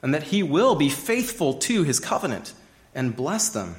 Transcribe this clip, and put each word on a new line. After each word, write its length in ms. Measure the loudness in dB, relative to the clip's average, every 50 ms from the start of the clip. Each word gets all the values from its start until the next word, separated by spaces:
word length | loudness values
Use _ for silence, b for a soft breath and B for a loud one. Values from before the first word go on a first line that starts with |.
and 140 | 0 0 0
that 100 | 0 0
he 200 | 0 0 2 2
will 320 | 4 4 4 6 4 4
be 120 | 4 2 2
faithful 640 | 0 -2 -2 -2 0 0 0 -4 -2 -2 0 0 0
to 280 | -2 -2 0 2 2 2
his 160 | 2 2 -2
covenant 540 | 0 -2 -2 -2 0 -2 -4 -4 -6 -12 -18 b b b b b b b b
and 220 | -4 -2 -2 -2
bless 320 | -2 -4 -2 -2 0 -2 -2
them. 260 | -2 -4 -6 -6 -10